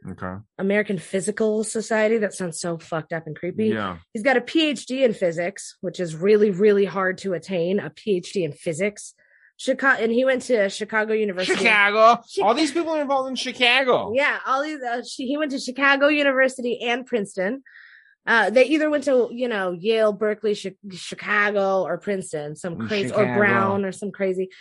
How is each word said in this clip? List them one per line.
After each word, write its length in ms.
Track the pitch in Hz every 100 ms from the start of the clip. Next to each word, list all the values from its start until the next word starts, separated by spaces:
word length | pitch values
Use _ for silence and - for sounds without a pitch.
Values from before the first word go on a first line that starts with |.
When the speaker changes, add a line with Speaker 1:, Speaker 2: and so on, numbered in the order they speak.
| -
Speaker 1:
Okay. 240 | 92 92 92 - -
Speaker 2:
American 400 | 190 208 208 190
Physical 640 | - 190 185 208 220 214
Society. 540 | 214 226 208 220 214 226
That 160 | 202
sounds 260 | - 180 160
so 160 | 175 165
fucked 360 | - 165 151
up 140 | 165 160
and 100 | 151
creepy. 320 | 175 185 214
Speaker 1:
Yeah. 300 | 110 98 85 -
Speaker 2:
He's 100 | 233
got 120 | 233 247
a 40 |
P 260 | 247 320 311
H 180 | 247 -
D 180 | 262
in 80 | 254
physics, 640 | 208 180 165 175 - - -
which 180 | 185 175
is 140 | 175 156
really, 340 | 185 208 214
really 340 | 175 214 202
hard 340 | 196 180 185 185
to 160 | 196
attain, 440 | 170 170 185 170 196
a 120 | 151
P 260 | - - 185
H 160 | 175
D 100 | 202
in 80 | 160
physics. 600 | 143 - 151 202 202 - - _ _ _ -
Chica-, 380 | - 262 269 247
and 140 | 226
he 100 | 233 262
went 160 | 254
to 260 | 254 240 196
Chicago 460 | - 214 220 214
University. 420 | 220 214 185 185 269
Speaker 1:
Chicago. 640 | 233 214 202 214 226 233 - -
Speaker 2:
Chi- 60 |
Speaker 1:
All 100 | 196
these 200 | 240 311
people 200 | 320 320
are 80 | 311
involved 300 | 277 269 262
in 60 | 254
Chicago. 760 | 254 240 247 254 262 180 113
Speaker 2:
Yeah, 240 | 240 285 214 190
all 160 | 262
these. 200 | 302 302
Uh, 200 | 240 247
she, 240 | 240 - 254
he 120 | 294
went 120 | 311
to 60 | 262
Chicago 500 | - 254 277 277 285
University 680 | 302 285 262 262 262 247 226
and 240 | 240 240 240
Princeton. 560 | 240 196 - 185 269 - - - - _ _ -
Uh, 240 | 226 196
they 140 | 226 254
either 240 | 311 302
went 140 | 294
to, 260 | 294 262 226
you 160 | 240 247
know, 240 | 214 185
Yale, 400 | 180 196 226 214
Berkeley, 420 | 202 214 208 220
Chi-, 200 | 208 196 190 202 175 - -
Chicago, 680 | 180 208 208 208 196 190
or 120 | 160 170
Princeton, 580 | - 196 180 - 147 151
some 300 | 185 170 220
crazy, 240 | 208 196
or 80 | -
Speaker 1:
Chicago. 140 | 202 202
Speaker 2:
Brown, 460 | 202 196 196 196 196
or 60 |
some 180 | 180 202
crazy. 400 | - 196 185 185 -